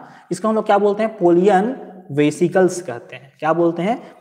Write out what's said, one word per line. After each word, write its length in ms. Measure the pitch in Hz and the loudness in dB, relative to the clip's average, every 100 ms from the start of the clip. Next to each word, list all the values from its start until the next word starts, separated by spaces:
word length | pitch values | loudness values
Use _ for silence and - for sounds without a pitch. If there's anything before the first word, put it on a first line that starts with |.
| - - - | -20 -20 -10
इसको 180 | 175 220 | -6 -2
हम 60 | |
लोग 120 | 220 214 | -2 0
क्या 120 | 202 | 2
बोलते 240 | 208 208 | 2 0
हैं? 140 | 220 220 | -4 0
पोलियन 580 | 175 175 190 190 220 269 - - - | 2 4 4 4 0 -6 -14 -20 -10
vesicles 680 | 143 147 147 175 190 180 180 | 0 0 0 0 2 2 0
कहते 340 | - 117 - 127 | -10 -14 -14 -20
हैं। 160 | - _ | -20 _
क्या 140 | 151 | -4
बोलते 300 | 165 170 175 | 0 0 0
हैं? 140 | 185 254 - - | -4 -4 -8 -18